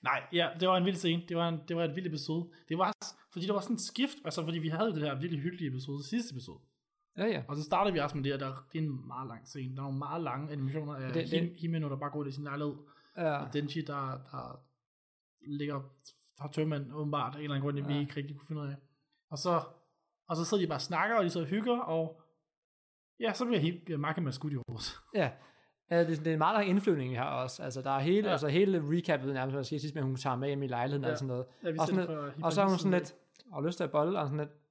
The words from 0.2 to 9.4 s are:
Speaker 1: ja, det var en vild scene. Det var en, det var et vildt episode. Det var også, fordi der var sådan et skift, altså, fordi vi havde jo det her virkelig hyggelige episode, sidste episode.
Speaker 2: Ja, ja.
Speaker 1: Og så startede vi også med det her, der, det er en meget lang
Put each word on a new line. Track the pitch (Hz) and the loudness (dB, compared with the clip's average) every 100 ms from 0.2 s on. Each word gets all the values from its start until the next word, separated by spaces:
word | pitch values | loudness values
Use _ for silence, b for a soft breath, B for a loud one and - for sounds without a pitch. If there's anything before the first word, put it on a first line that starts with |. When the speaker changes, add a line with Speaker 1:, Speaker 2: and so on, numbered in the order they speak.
| - | 0
Speaker 1:
ja, | 170 165 170 | 0 0 2
det | 185 | 4
var | 185 | 6
en | |
vild | 175 185 | 6 2
scene. | 175 170 170 | 2 0 0
Det | 170 | 0
var | 170 | 0
en, | 160 139 | 0 -2
det | 165 | 0
var | |
et | 165 | 0
vildt | 151 180 | 0 -4
episode. | 151 139 160 170 B _ | -4 -2 -2 -4 B _
Det | 160 | 2
var | 185 208 | 2 0
også, | - - b | -10 -14 b
fordi | - 185 | -6 0
der | |
var | 202 | 0
sådan | 185 233 | 2 -2
et | |
skift, | - - 277 - | -2 0 0 0
altså, | - 156 | -6 -2
fordi | 160 165 | -2 0
vi | 160 | 0
havde | 160 | 2
jo | 226 | 2
det | 156 | 2
her | 147 | 0
virkelig | 135 170 160 | 0 -2 0
hyggelige | 147 180 156 | -2 -2 -4
episode, | 127 131 143 139 | -4 -4 -8 -2
sidste | 233 233 | -2 -2
episode. | 127 - - _ _ _ _ _ - | -8 -10 -16 _ _ _ _ _ -4
Speaker 2:
Ja, | 208 | 0
ja. | 175 - | 0 -2
Speaker 1:
Og | 143 | -6
så | |
startede | 151 175 202 | 0 2 4
vi | 170 | 2
også | 143 151 | 0 0
med | |
det | 135 | -2
her, | 139 | -2
der, | 135 135 - | -4 -8 -8
det | 165 | -4
er | |
en | 156 131 127 | -2 -2 -8
meget | 127 131 | -8 -8
lang | 127 | -10